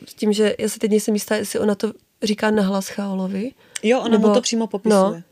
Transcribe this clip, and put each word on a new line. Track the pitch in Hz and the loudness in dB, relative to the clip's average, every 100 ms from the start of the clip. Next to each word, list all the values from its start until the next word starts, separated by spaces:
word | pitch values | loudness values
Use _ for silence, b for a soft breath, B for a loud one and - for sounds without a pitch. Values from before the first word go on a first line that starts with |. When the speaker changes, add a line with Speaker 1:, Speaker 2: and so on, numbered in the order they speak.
| - | -12
Speaker 1:
s | |
tím, | - 214 | -4 0
že | 208 208 - | 2 0 0
já | 214 | -4
se | - | -2
teď | 214 | 0
nejsem | 214 220 | 0 2
jistá, | 214 - 214 | -2 -2 -4
jestli | 202 - | -2 -2
ona | 208 202 | 0 0
to | 208 - _ - | -4 -6 _ -6
říká | 214 208 220 | -4 0 0
nahlas | 214 190 196 190 | 2 0 -2 -6
Chaolovi. | - 202 190 190 196 240 - B B | -8 -6 -4 -4 -6 -8 -12 B B
Speaker 2:
Jo, | 214 254 | 0 0
ona | 220 | 2
mu | |
Speaker 1:
Nebo | 214 214 | 4 4
Speaker 2:
to | 202 | 4
přímo | - 226 220 | 0 -2 -4
popisuje, | 202 214 202 | -2 2 4
Speaker 1:
no, | 190 170 - | 4 -2 -14